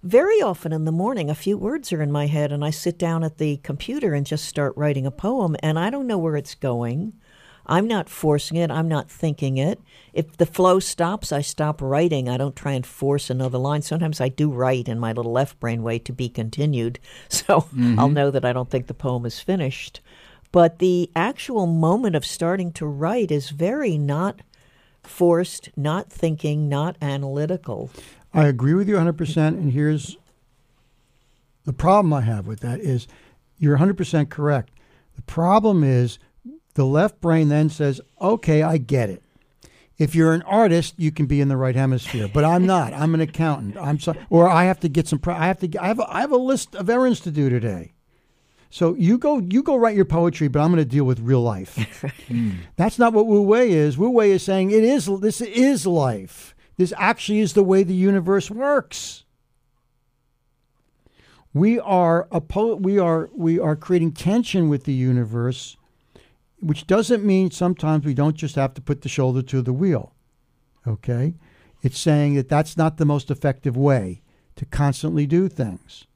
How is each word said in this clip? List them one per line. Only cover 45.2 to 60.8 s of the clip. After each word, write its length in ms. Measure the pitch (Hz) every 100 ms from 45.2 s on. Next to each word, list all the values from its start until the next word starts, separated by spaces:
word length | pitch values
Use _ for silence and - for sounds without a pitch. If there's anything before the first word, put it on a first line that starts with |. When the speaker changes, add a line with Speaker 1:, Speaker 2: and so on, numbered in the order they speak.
| - 170
Speaker 3:
I 120 | 165
have 120 | 190
to. 180 | 180 -
I 40 | 185
have 120 | 226
a, 80 | 220
I 120 | 175
have 100 | 285
a 60 | 254
list 360 | 254 269 -
of 160 | 190 185
errands 300 | 240 254 233
to 100 | 175
do 180 | 151 139
today. 420 | 123 110 90 82 _ _ _ _ _ _ _ _
So 260 | - 165 247
you 220 | 175 240
go, 220 | 294 294
you 240 | 180 214
go 140 | 311 269
write 180 | 233 208
your 80 |
poetry, 460 | 175 160 170 - 151
but 100 | 147
I'm 120 | 156
gonna 120 | 175
deal 220 | 139 135 131
with 160 | 123
real 200 | 113 131
life. 600 | 117 98 92 - 107 - 170 -
Speaker 1:
<laughs> 80 | -
Speaker 2:
Hmm. 220 | 120 113 92 87 -
Speaker 3:
That's 240 | 196 -
not 140 | 233
what 120 | 220 220
Wu 160 | 208
Wei 300 | 202 220 247
is. 260 | 165 151 135
Wu 120 | 220
Wei 220 | 240 208
is 120 | 190
saying 280 | - 190 190
it 120 | 220
is. 220 | 220 277 170 196
This 180 | 208 -
is 480 | 233 226 262 254 185
life. 640 | 170 131 107 95 - - _ _ -
This 160 | 180 208
actually 420 | 196 226 - 214
is 140 | 208
the 100 | 208
way 200 | 190 190
the 100 | 185 185
universe 560 | 190 196 170 196 190
works. 720 | 214 277 285 - - - - _ _ _ _ _ _ _ _ _ _ _ _ _ _ _ _